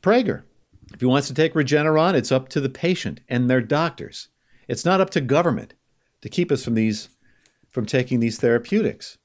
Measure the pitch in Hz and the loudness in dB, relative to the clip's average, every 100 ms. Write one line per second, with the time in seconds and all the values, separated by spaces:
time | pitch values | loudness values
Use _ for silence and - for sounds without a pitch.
0 | 185 233 208 87 _ _ _ _ - - | 2 2 0 -6 _ _ _ _ -20 -2
1 | 123 135 139 135 156 156 135 147 156 156 | 2 2 0 0 0 2 2 2 2 2
2 | 170 165 117 131 131 151 135 131 170 185 | 4 2 2 -2 0 -4 -4 -2 -2 -2
3 | 101 71 _ 123 123 127 107 143 165 - | -4 -10 _ -2 2 0 0 -2 -2 -6
4 | - - - _ _ _ - - 165 190 | -16 -16 -20 _ _ _ -10 -4 0 2
5 | 190 170 127 143 175 101 - _ _ _ | 2 -2 0 2 2 -2 -8 _ _ _
6 | _ _ - - 175 139 - 113 110 107 | _ _ -8 -4 0 -2 0 0 0 -2
7 | - _ _ _ _ _ _ - 107 131 | -10 _ _ _ _ _ _ -8 -2 -2
8 | 127 123 117 110 123 117 117 208 180 - | 0 0 -2 0 0 0 0 -2 -2 -6
9 | - - | -20 -20